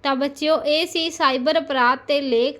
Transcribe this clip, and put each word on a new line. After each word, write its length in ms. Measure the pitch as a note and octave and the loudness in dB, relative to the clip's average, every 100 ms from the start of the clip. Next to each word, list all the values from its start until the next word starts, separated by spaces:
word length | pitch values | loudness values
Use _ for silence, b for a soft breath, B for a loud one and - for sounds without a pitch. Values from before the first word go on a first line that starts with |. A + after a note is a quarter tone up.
ਤਾਂ 100 | C#4 C4+ | -2 0
ਬੱਚਿਓ, 380 | C#4 C#4 D4+ D#4 | -2 -2 0 0
ਇਹ 300 | D4 D4+ E4+ | 2 0 0
ਸੀ 240 | F4 E4 | -4 -6
ਸਾਈਬਰ 480 | D#4+ D4 C4 B3+ D#4+ | 0 0 0 0 0
ਅਪਰਾਧ 400 | D#4+ C4+ A#3+ C4 | 0 2 2 0
'ਤੇ 220 | - C#4+ | 0 -2
ਲੇਖ। 380 | C#4 A#3 B3+ | 2 0 0